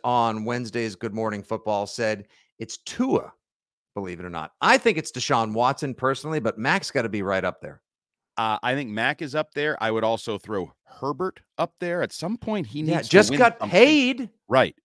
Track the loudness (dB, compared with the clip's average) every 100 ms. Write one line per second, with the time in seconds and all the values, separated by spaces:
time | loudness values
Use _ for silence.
0 | -2 2 2 0 -4 -4 -4 -4 -4 -4
1 | -8 -4 -4 -6 -6 -6 -2 -2 -4 -4
2 | -4 -4 -8 _ _ -14 -14 -12 -10 -4
3 | 0 0 -2 -14 _ _ _ _ _ -10
4 | -10 -10 -10 -10 -10 -2 2 4 2 -2
5 | -4 -6 0 0 0 0 0 0 -6 -2
6 | -2 -2 -4 -4 -2 -2 -2 -2 -2 -2
7 | -2 -2 -2 -2 -2 -4 -12 -18 _ _
8 | _ _ _ -4 -2 -2 -2 -2 -2 -2
9 | -2 -2 -4 -4 -4 -4 -4 -2 -2 0
10 | 0 0 -4 -8 -6 -6 -6 _ _ -8
11 | -6 -4 -6 -10 _ -6 -6 _ -6 -4
12 | -4 -6 -8 -6 -4 -4 -4 -6 -2 -2
13 | 6 8 8 6 4 4 2 6 8 8
14 | 4 0 -6 _ 2 4 4 0